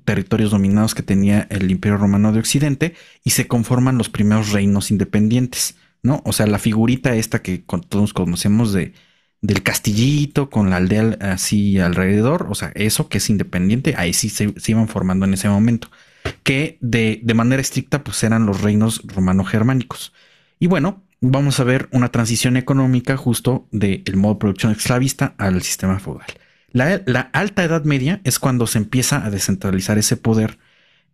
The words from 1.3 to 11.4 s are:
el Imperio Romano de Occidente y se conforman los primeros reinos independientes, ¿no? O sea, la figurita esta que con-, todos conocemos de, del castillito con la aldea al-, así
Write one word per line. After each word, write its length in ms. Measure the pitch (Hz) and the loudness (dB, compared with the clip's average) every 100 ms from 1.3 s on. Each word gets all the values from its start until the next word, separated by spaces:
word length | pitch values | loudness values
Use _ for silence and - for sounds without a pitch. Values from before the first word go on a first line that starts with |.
| 104 - | 2 0
el 200 | 101 95 | -2 0
Imperio 260 | 92 104 104 | 0 0 2
Romano 360 | 101 101 107 | 2 4 2
de 60 | 110 | 2
Occidente 560 | 113 139 147 135 165 - - _ | 0 0 0 0 -4 -6 -20 _
y 60 | - | -4
se 180 | - - | -2 0
conforman 500 | 120 110 127 131 127 | 0 0 2 2 0
los 120 | 104 | -2
primeros 420 | - 104 107 104 | 0 2 2 2
reinos 400 | 104 98 101 - | 0 2 0 0
independientes, 840 | 101 98 104 107 123 127 - - - _ _ | 0 0 2 2 2 0 -4 -6 -8 _ _
¿no? 180 | 117 - 110 | -2 -2 -2
O 80 | |
sea, 140 | - 107 | 0 0
la 120 | 104 | 2
figurita 560 | 117 107 117 127 131 113 | 0 2 2 2 0 0
esta 260 | 110 113 | -2 -4
que 220 | - 90 | -4 -8
con-, 180 | - 90 | -6 -8
todos 300 | - 101 104 | -4 -2 0
conocemos 600 | - 87 87 98 107 113 | 0 -2 -2 0 2 2
de, 200 | 98 - - _ _ _ _ | -2 -4 -10 _ _ _ _
del 220 | 104 95 | -2 -2
castillito 840 | 101 - - 104 127 147 147 151 139 | -2 -4 -2 0 2 2 0 -2 -2
con 200 | 110 95 | 0 2
la 80 | 90 | 2
aldea 240 | 92 107 | 2 2
al-, 160 | 113 - | 0 -2
así 580 | 98 92 | -4 -4